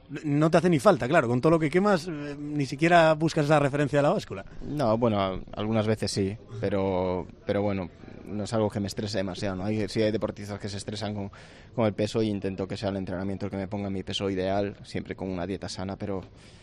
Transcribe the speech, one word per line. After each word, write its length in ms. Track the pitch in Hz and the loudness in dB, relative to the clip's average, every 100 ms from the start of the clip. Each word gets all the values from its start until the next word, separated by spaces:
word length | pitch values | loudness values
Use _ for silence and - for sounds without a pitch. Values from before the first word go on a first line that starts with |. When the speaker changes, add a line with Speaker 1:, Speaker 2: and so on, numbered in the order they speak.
| - 143 | -14 -8
Speaker 1:
no 280 | 151 147 156 | 0 4 6
te 80 | 170 | 6
hace 100 | 175 | 4
ni 100 | 151 | 6
falta, 300 | 208 139 120 | 6 4 4
claro, 200 | 170 120 | 4 4
con 120 | 123 | 4
todo 120 | 160 | 4
lo 60 | 165 | 4
que 120 | 156 | 4
quemas, 360 | 180 208 185 175 | 2 4 2 0
eh, 280 | 147 143 143 | -6 -8 -8
ni 280 | 147 147 131 | -6 -2 -2
siquiera 480 | 139 165 175 160 | 0 6 8 6
buscas 320 | 156 160 160 147 | 4 2 2 4
esa 120 | 151 | 4
referencia 420 | 139 143 143 143 | 4 2 2 2
de 20 | |
la 80 | 143 | 4
báscula. 340 | 208 - 95 - - | 2 -2 -10 -10 -12
Speaker 2:
No, 380 | - 147 117 113 | -6 0 2 4
bueno, 420 | 120 101 95 92 - | 4 2 0 -2 -8
algunas 320 | - 104 110 107 | -6 0 0 2
veces 240 | 110 101 | 0 -2
sí, 260 | 104 95 110 - 110 | 0 -2 -4 -12 -6
pero, 640 | 98 98 98 92 92 90 - - - | -2 0 2 2 0 -2 -6 -8 -4
pero 160 | 101 | 0
bueno, 260 | 101 98 87 - - - - | 0 -2 -4 -10 -18 -16 -10
no 180 | 104 | -6
es 80 | 95 | -2
algo 160 | 113 104 | 0 0
que 120 | 110 | 0
me 80 | 98 | -4
estrese 300 | - 104 104 | -4 -4 -2
demasiado, 380 | 98 90 104 92 | -2 -4 -4 -4
¿no? 80 | |
Hay, 240 | 101 107 98 | -2 -2 0
sí 140 | 110 | 2
hay 100 | 107 | 2
deportistas 460 | 107 107 101 101 101 | 2 -2 -6 -10 -8
que 100 | 104 | -8
se 80 | 98 | -8
estresan 380 | - 208 104 | -8 -6 -6
con, 160 | 104 98 - - - - | -6 -8 -12 -20 -20 -8
con 120 | - 110 | 0 0
el 80 | |
peso 280 | 98 107 117 | 2 0 2
y 60 | 110 | 0
intento 400 | 101 95 95 95 | 0 -4 -4 -6
que 80 | 98 | -4
sea 140 | 98 | -4
el 60 | 98 | -4
entrenamiento 500 | 92 87 98 95 101 | -4 -4 -4 -4 -4
el 40 | |
que 60 | 98 | -4
me 120 | 95 | -6
ponga 200 | 101 101 | -6 -4
mi 140 | 95 | -4
peso 260 | 98 98 98 | -6 -4 -2
ideal, 480 | 92 92 101 101 - | 0 0 0 -2 -6
siempre 340 | - 95 85 92 | -10 -8 -8 -8
con 140 | 95 | -6
una 160 | 90 90 | -4 -6
dieta 220 | 92 87 | -6 -8
sana, 280 | - 95 95 | -8 -8 -6
pero 260 | 104 95 - - - - | -6 -6 -8 -16 -20 -20